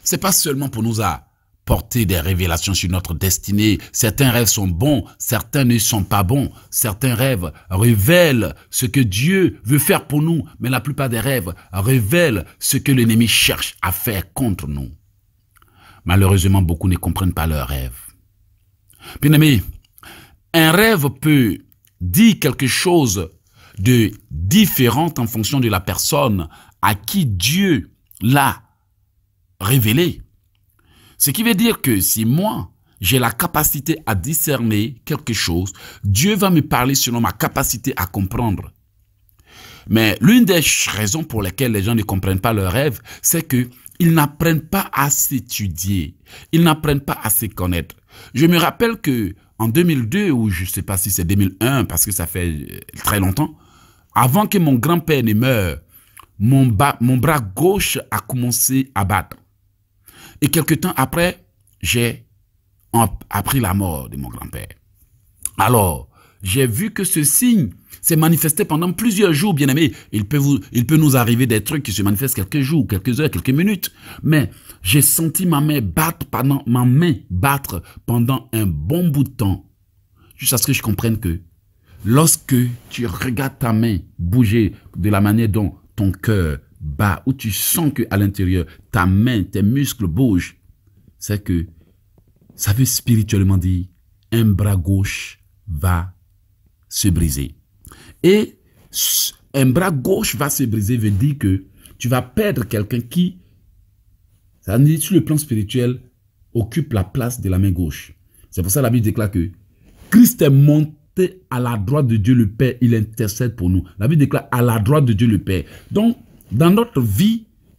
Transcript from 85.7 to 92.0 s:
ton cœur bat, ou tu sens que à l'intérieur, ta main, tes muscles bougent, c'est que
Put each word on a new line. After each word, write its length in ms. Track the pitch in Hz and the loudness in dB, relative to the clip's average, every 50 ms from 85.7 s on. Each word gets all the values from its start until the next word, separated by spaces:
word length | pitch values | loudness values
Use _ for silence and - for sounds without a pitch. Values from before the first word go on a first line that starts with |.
| - - _ _ _ | -6 -8 _ _ _
ton 160 | - 101 95 | -2 -2 -2
cœur 480 | 87 - - - 107 98 87 78 71 65 - _ _ - | -2 -2 -2 -2 0 0 0 -2 -4 -6 -10 _ _ -14
bat, 440 | - 76 71 71 107 101 - - - | -12 -8 -4 -2 -2 -2 -2 -2 -4
ou 80 | 131 135 | -4 -4
tu 180 | - - 113 | -4 -4 -8
sens 400 | 101 - - - - 180 170 147 - | -6 -4 -4 -4 -2 0 0 -2 0
que 100 | - 113 - | -2 -4 -2
à 60 | - 98 | 0 0
l'intérieur, 500 | 101 101 95 - 95 92 95 90 82 - - - - _ | 0 0 0 -2 -2 0 0 0 -2 -4 -10 -20 -14 _
ta 160 | - 101 87 92 | -2 0 2 2
main, 360 | 95 98 110 127 127 107 90 | 4 4 2 2 2 0 -2
tes 200 | - - 104 98 | -2 -2 0 0
muscles 440 | 101 123 139 143 - - - 104 87 | 2 2 0 -2 -2 -4 -4 -4 -2
bougent, 500 | 76 104 135 123 98 87 - - - _ _ _ _ _ _ _ _ _ _ _ _ _ | 0 2 2 2 2 0 0 -4 -10 _ _ _ _ _ _ _ _ _ _ _ _ _
c'est 260 | - - 104 104 - | -8 -6 -6 -6 -4
que 220 | - 90 85 80 - - _ _ _ _ _ | -2 -2 -2 -4 -6 -12 _ _ _ _ _